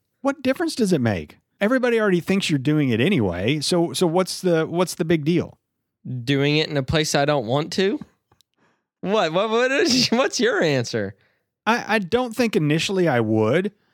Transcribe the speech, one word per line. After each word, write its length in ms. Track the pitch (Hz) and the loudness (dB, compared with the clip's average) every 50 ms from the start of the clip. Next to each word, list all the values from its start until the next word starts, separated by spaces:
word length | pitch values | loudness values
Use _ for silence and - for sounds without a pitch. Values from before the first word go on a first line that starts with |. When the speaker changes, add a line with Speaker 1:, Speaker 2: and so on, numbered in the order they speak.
| _ _ _ _ | _ _ _ _
Speaker 1:
What 200 | - 277 277 294 - | -4 -4 -4 -2 -2
difference 320 | 254 262 - 359 320 - | -2 -2 0 -2 -4 -2
does 180 | - 226 190 180 | 0 0 2 2
it 80 | 143 | 2
make? 360 | 120 113 101 87 76 - - _ _ _ _ - | 2 0 0 -2 -6 -10 -16 _ _ _ _ -2
Everybody 380 | 202 214 262 262 240 247 233 220 | 0 0 2 2 2 0 0 2
already 200 | 214 208 185 175 | 2 2 2 0
thinks 300 | 156 - 190 196 - - | 0 0 0 0 0 0
you're 100 | 160 139 | -2 0
doing 300 | 123 143 151 156 147 131 | 0 0 2 2 2 2
it 100 | 113 107 | 2 2
anyway. 600 | 123 185 208 143 107 92 85 90 95 117 151 151 | 2 2 2 2 2 0 0 -2 -2 -2 -2 -2
So, 320 | 139 - 180 175 170 170 - | -2 0 0 0 0 0 0
so 120 | - 185 | 0 0
what's 360 | 165 160 185 185 - - - | 0 2 0 0 -2 -4 -4
the, 240 | - 185 170 160 160 | -2 0 0 0 0
what's 280 | - 160 175 185 170 - | 0 -2 -2 -2 -2 -2
the 100 | - 180 | -4 -2
big 180 | 160 175 160 139 | 0 0 0 0
deal? 320 | 156 180 156 101 - - _ _ _ _ _ _ _ _ _ - - 127 123 117 | 0 0 0 -2 -4 -8 _ _ _ _ _ _ _ _ _ -12 -10 -10 -6 -2
Speaker 2:
Doing 340 | 120 - 135 139 147 147 | -2 0 2 2 2 2
it 120 | 156 156 - | 2 0 0
in 80 | 156 | -2
a 60 | 143 131 | -4 -2
place 320 | - - 156 156 - - | 0 0 0 0 0 0
I 100 | 151 143 | 0 2
don't 220 | 143 151 143 113 | 2 0 0 0
want 240 | 107 127 147 151 - - | 0 0 -2 -2 -2 -2
to? 260 | - 190 196 226 294 - - _ _ _ _ _ _ _ _ _ _ _ _ _ _ _ _ _ _ | 0 0 0 -2 -4 -8 -14 _ _ _ _ _ _ _ _ _ _ _ _ _ _ _ _ _ _
What? 320 | - 180 208 220 185 160 160 | -4 -2 0 0 0 0 0
What? 160 | 185 208 226 | 0 0 0
What 220 | 220 233 254 262 | 0 0 0 2
is, 360 | 269 285 381 320 233 254 220 | 2 2 2 2 2 2 2
<laughs> 40 | - | 2
what's 280 | 226 240 285 403 - - | 2 0 0 0 -2 -2
your 220 | 233 233 330 370 | -2 0 0 0
answer? 540 | 208 156 143 131 113 - - 113 101 95 - _ _ _ _ _ _ _ _ _ - | 0 0 0 0 -2 -2 -4 -4 -4 -6 -8 _ _ _ _ _ _ _ _ _ -2
Speaker 1:
I, 300 | 214 233 233 202 - 208 | -2 -2 -2 -2 -2 -2
I 40 | 226 | -2
don't 360 | 190 160 - 247 254 240 220 | -2 -2 -2 -2 -2 -2 -2
think 200 | - 247 220 - | -2 -2 0 0
initially 520 | 208 151 147 147 165 - - 202 185 180 | 0 0 2 0 0 -2 -2 0 0 2
I 120 | 160 131 120 | 2 2 2
would, 520 | 113 107 110 110 107 107 131 175 190 202 - _ _ _ | 2 2 2 2 2 2 2 0 0 -4 -8 _ _ _